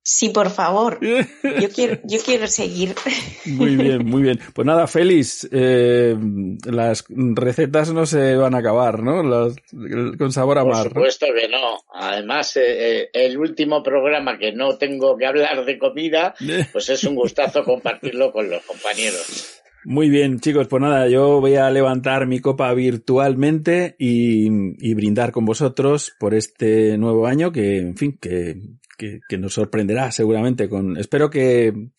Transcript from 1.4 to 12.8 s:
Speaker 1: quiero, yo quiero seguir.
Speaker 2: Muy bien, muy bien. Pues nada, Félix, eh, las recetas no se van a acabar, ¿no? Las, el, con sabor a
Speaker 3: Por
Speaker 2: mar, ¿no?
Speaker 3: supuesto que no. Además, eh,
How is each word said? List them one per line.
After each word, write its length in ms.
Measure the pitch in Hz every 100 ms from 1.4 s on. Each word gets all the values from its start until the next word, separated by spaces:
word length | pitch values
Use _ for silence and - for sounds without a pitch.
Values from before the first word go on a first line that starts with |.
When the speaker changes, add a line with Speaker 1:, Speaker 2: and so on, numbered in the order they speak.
| 277 262 202 254
Speaker 1:
quiero, 240 | 240 220 208
yo 120 | 220 262
quiero 220 | 247 196
seguir. 480 | - 185 180 185 - 269 262 - - 160
Speaker 2:
Muy 300 | 135 143 135
bien, 280 | 135 127 117
muy 160 | 131
bien. 160 | 135 120 - -
Pues 100 | 127
nada, 220 | 165 160
Félix, 600 | 165 180 170 120 - -
eh, 640 | 135 127 127 120 120 120 110 107 98 95 95 123
las 400 | 117 117 110 -
recetas 840 | 127 127 113 127 123 139 151 160
no 120 | 165 156
se 280 | 151 135 131
van 200 | 131 127
a 40 |
acabar, 440 | 113 117 120 110
¿no? 180 | 120 180
Las, 340 | 147 120 120 131 _
el, 440 | - 110 117 123 151
con 140 | 135
sabor 260 | 135 131 143
a 60 |
Speaker 3:
Por 100 | 131
Speaker 2:
mar, 120 | 113 107
¿no? 40 |
Speaker 3:
supuesto 360 | 123 131 - 147 113
que 100 | 110
no. 280 | 127 123 107 -
Además, 640 | 90 95 104 107 147 - 139
eh, 440 | 123 110